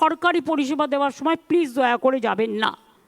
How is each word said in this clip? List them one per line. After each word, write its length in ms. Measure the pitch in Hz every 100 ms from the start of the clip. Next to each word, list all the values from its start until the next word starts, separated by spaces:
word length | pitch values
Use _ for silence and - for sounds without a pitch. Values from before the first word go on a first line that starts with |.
সরকারি 400 | 320 320 349 339 277
পরিষেবা 360 | 311 262 294 294
দেওয়ার 200 | 277 285 -
সময় 200 | 285 330 -
প্লিজ 200 | 339 302 240
দয়া 200 | 254 240
করে 140 | 262 262 220
যাবেন 260 | 190 226 208
না। 80 | 220 - _ _